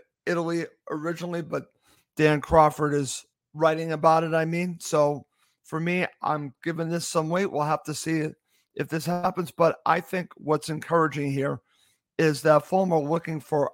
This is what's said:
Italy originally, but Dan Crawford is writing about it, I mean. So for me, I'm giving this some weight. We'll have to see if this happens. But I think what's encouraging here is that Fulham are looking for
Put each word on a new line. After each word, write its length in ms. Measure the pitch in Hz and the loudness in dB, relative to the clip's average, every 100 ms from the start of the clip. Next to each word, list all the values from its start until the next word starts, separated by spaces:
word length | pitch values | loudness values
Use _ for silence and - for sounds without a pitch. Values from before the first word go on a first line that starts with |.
| - _ - | -10 _ -4
Italy 400 | 170 165 170 165 _ - | -2 -2 -4 -6 _ -10
originally, 500 | 156 156 165 175 170 | -6 -6 -6 -6 -8
but 240 | 160 147 - _ _ _ _ - | -6 -8 -8 _ _ _ _ 2
Dan 260 | 151 151 | 4 4
Crawford 520 | - 160 151 147 151 | 4 6 6 4 -2
is 320 | 147 135 - - _ _ | -2 -4 -8 -14 _ _
writing 400 | 151 160 160 165 | 0 0 2 -4
about 300 | 156 165 160 | 0 4 4
it, 100 | 160 | 2
I 120 | 160 160 | 0 0
mean. 320 | 170 180 170 | -2 -4 -6
So 460 | - 156 147 147 - _ _ _ | -2 2 2 0 -8 _ _ _
for 160 | _ 160 | _ -6
me, 260 | 165 180 175 - | -2 -2 -4 -4
I'm 320 | - 151 143 - | -4 -4 -6 -10
giving 260 | 170 165 165 | -8 -4 -4
this 180 | 170 - | -4 -2
some 220 | 170 156 | -2 0
weight. 220 | 175 196 | -2 -2
We'll 120 | 147 | -2
have 200 | 147 151 | 0 -2
to 100 | - | -4
see 340 | 151 - 160 156 - _ _ _ - | -8 -4 -2 -4 -8 _ _ _ -8
if 120 | 147 | -6
this 180 | 165 165 | -4 -2
happens. 460 | 175 180 185 175 | -2 -2 -2 -6
But 260 | - 165 - - | 2 2 2 0
I 140 | 165 | 0
think 320 | - 185 170 - | 0 -6 -6 -10
what's 340 | 143 151 - | -2 -2 -2
encouraging 600 | 151 - 165 156 147 143 | -8 0 2 2 0 -4
here 300 | 135 135 135 - _ _ _ _ - | -2 -2 -4 -12 _ _ _ _ 2
is 240 | 160 139 | 2 4
that 220 | 156 151 143 | 4 4 4
Fulham 280 | 190 190 | 0 2
are 60 | 165 | 0
looking 400 | 143 165 165 160 | 0 -4 -4 -8
for 320 | - 151 143 | -2 0 -2